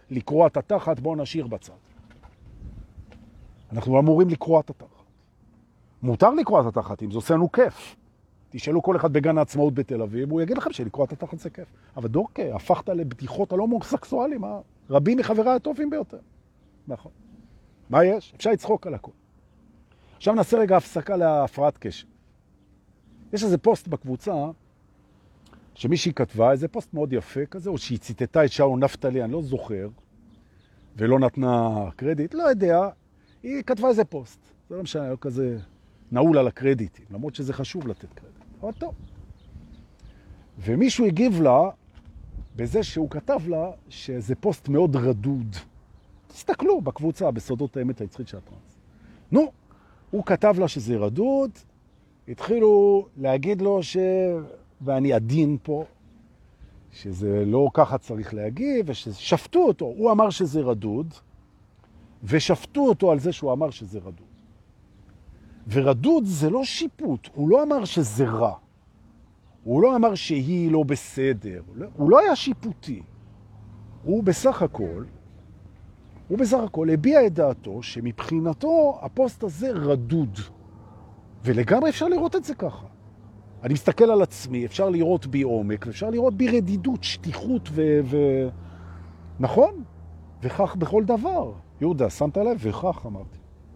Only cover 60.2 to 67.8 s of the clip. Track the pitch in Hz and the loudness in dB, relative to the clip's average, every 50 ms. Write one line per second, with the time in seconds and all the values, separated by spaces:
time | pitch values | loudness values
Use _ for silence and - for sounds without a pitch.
60.2 | 220 202 165 - 190 143 139 156 135 123 117 104 110 107 104 127 160 165 - - | 4 4 2 -2 -2 -2 0 0 0 0 -2 -2 -2 -4 -4 -4 -6 -8 -12 -18
61.2 | _ _ - - _ _ _ _ _ _ _ _ _ _ - - - - - - | _ _ -20 -20 _ _ _ _ _ _ _ _ _ _ -20 -20 -20 -20 -20 -14
62.2 | - 98 135 156 - - 175 - - - - 285 285 254 185 - 196 180 156 139 | -4 0 0 2 2 2 0 0 -2 -4 -2 2 2 2 2 4 4 2 2 2
63.2 | 131 180 - - 156 135 127 139 160 147 - - 113 92 104 104 90 95 87 85 | 0 -4 -4 -4 -4 -2 -2 -2 -2 -4 -4 -10 -14 -14 -14 -14 -14 -14 -16 -18
64.2 | - _ - _ _ - _ _ _ _ _ _ _ _ _ - - - - - | -20 _ -20 _ _ -20 _ _ _ _ _ _ _ _ _ -20 -20 -20 -20 -20
65.2 | _ - - - - - - - - 107 101 139 131 139 143 117 139 285 330 311 | _ -20 -20 -20 -20 -20 -20 -16 -10 -2 0 2 4 4 2 4 4 4 4 4
66.2 | 220 196 180 139 151 156 196 254 269 247 - - 330 277 - - 311 - - - | 2 0 -2 0 0 0 0 0 -2 -4 -4 -6 -6 -8 -8 -6 -4 -4 -4 -4
67.2 | - - - 143 147 156 214 277 302 294 294 262 | -6 -10 -6 -2 4 4 4 4 4 2 0 -2